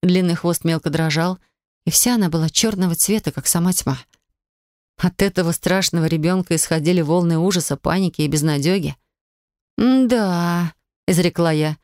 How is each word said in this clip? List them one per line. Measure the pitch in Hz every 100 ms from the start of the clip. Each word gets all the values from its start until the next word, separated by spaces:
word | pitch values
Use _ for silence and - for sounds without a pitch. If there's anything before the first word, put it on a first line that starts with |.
Длинный | 180 180 180
хвост | 170 170 170
мелко | 165 160 156
дрожал, | 156 160 151 170 185 _ _ _ _ -
и |
вся | - - 247
она | 185
была | 160 156
черного | - - 208 185 165
цвета, | - 214 -
как | 143 -
сама | 175 175
тьма. | 185 - 131 - _ _ _ _ _ _ _ _ _
От | 180 -
этого | 196 190 170
страшного | 170 - 185 185 170 160
ребенка | 160 156 185 180
исходили | 165 - 160 151 180
волны | 151 170 175 160
ужаса, | 175 180 156 139
паники | - 170 185 -
и | 151
безнадеги. | 151 151 147 143 196 147 139 _ _ _ _ _ _ _ -
"М-да", | 240 262 254 240 202 175 170 175 170 - _ _ -
изрекла | 175 180 170 170
я. | 156 151 156